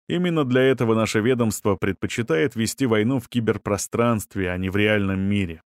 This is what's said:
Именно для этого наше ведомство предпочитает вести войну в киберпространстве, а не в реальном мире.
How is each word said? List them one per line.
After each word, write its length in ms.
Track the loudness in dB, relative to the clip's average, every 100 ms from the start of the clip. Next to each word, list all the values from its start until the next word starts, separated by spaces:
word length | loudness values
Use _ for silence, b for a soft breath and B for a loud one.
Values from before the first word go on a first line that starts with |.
| -6
Именно 360 | -2 0 0
для 180 | 2 4
этого 320 | 4 2 2
наше 280 | 2 2 0
ведомство 560 | 2 2 0 0 -2 0
предпочитает 800 | -2 -4 -4 -6 -2 0 0 -2
вести 300 | -4 -2 0
войну 340 | 2 2 0
в 100 | -2
киберпространстве, 1200 | -2 0 -2 -2 -4 -2 -2 0 0 -4 -6 -4
а 60 | -2
не 120 | -4
в 60 | 0
реальном 460 | 2 2 0 -2
мире. 400 | -2 -2 -4 -8